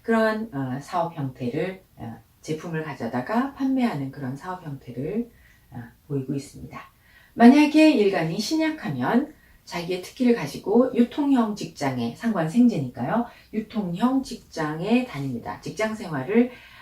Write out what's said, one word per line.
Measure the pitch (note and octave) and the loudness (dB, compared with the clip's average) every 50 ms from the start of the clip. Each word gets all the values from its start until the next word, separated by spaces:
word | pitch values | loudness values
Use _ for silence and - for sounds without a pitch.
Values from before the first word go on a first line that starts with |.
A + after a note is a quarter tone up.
그런, | - - A3+ A3 A3 A3 G#3+ G#3+ A3+ - - | -4 0 2 2 2 2 0 -2 -6 -6 -6
어, | C#3 C3+ B2+ B2+ C#3 | -6 -6 -4 -6 -8
사업 | - - F#3+ F3 E3+ E3 - | -8 -6 -4 -4 -4 -4 -4
형태를, | D#3 C#3 B2+ - - C3 A#2 - - F3+ F#3+ F#3+ - _ _ _ | -6 -8 -6 -6 -6 -6 -4 -2 -2 -4 -4 -6 -10 _ _ _
어, | - - A2+ A2+ - _ _ _ _ | -14 -14 -14 -14 -16 _ _ _ _
제품을 | - D#3 D#3 - - F3 D#3+ D#3+ D#3 | -10 -8 -8 -8 -6 -6 -6 -6 -6
가져다가 | D3+ C#3 - A#2+ A2+ B2+ B2 - - A3 A#3+ C#4 C#4 - | -6 -8 -8 -6 -6 -4 -4 -4 -2 -2 -2 -2 -2 -4
판매하는 | - C4+ C4 C4 C4 B3 A3+ - C#3 C3+ C3+ | -4 -2 0 0 0 0 0 -2 -2 -6 -6
그런 | - C#3+ C3+ B2+ C#3 | -8 -8 -8 -8 -8
사업 | C#3 - F#3 F3+ F3+ - | -8 -8 -10 -10 -10 -10
형태를, | D3+ C#3 C3 - B2+ A#2 B2 C#3+ F3 G#3 A#3 A#3 - _ _ _ _ _ _ _ _ | -12 -12 -12 -14 -12 -10 -8 -6 -6 -4 -6 -6 -6 _ _ _ _ _ _ _ _
어, | - A#2+ A#2 - - _ _ | -16 -16 -16 -16 -20 _ _
보이고 | - C#3+ C#3 C3 - D3 | -6 -6 -6 -4 -4 -6
있습니다. | C#3 - - - - - - - - - - _ _ _ _ _ _ _ _ - | -6 -8 -10 -16 -18 -16 -16 -16 -18 -20 -20 _ _ _ _ _ _ _ _ 4
만약에 | A3+ A#3 B3 D4 D4+ D4+ D4 D4+ D#4 D#4 D#4 | 8 10 10 10 10 6 6 6 8 8 8
일간이 | C#4 A3 G3+ F#3+ F#3+ E3+ E3 D#3+ F3+ G#3+ | 8 6 4 2 2 0 -2 -2 -2 -4
신약하면 | - - D#4+ D#4 D#4+ D4+ D#4 - - F3 C3+ B2 B2 E3 A3 B3+ D4+ - - _ _ _ _ _ _ | -4 -2 -2 0 0 -2 -2 -4 -6 -6 -4 -2 0 2 2 2 2 0 -8 _ _ _ _ _ _
자기의 | - - F3 E3+ F3 F3+ F3+ | -10 -10 -8 -6 -6 -6 -6
특기를 | - - - - B3+ A#3+ A#3 | -8 -10 -4 0 2 2 2
가지고 | - D#3 - - A#2 - F#3 G#3 A#3+ C4 B3+ - | 2 0 -6 -8 -8 -2 2 4 4 4 4 4
유통형 | A#3 A#3+ A#3 - D4+ C#4+ C#4+ C4+ B3 A3+ G#3 G#3 | 2 2 2 0 -2 0 2 2 2 2 0 -2
직장에, | - - - - - C#3+ C3+ B2+ B2 A#2 A#2 - | -6 -8 -10 -8 -6 -4 -4 -2 -2 -4 -6 -6
상관생제니까요. | - - A3+ G#3 E3+ D#3+ D#3+ A#3+ A#3+ B3 A#3 F#3+ D#3 C3 B2 - - B2 D#3+ G#3 A#3 A#3 - - - _ _ - | -4 -4 -2 -2 0 -2 0 4 6 6 6 4 2 -4 -6 -6 -6 -4 -2 -2 -2 -4 -4 -10 -20 _ _ -8
유통형 | G#3+ G#3+ - - G#3+ F#3 E3+ E3+ F#3+ A#3 B3+ C4+ C4+ C4 | -8 -8 -6 -6 -6 -4 -4 -2 0 0 2 2 0 -2
직장에 | - A#3+ - - _ - D#3+ D#3 D3+ D#3 D#3+ F3+ G#3+ A#3 B3+ A#3+ | -4 -10 -14 -16 _ -8 -6 -4 -4 -4 -4 0 2 2 2 0
다닙니다. | - - C#3 C#3 C3+ B2 A#2 - C#3+ C#3 - | -2 -6 -8 -6 -6 -6 -8 -8 -10 -12 -12
직장 | - D#3+ D#3 - A3 A3 A3 | -12 -10 -6 -4 -4 -4 -4
생활을 | G#3+ G3 F3+ D3+ C3+ C3 F3 G#3+ A#3 B3 B3 - - - - - - | -8 -10 -8 -8 -6 -2 2 4 4 4 2 0 -14 -20 -20 -20 -20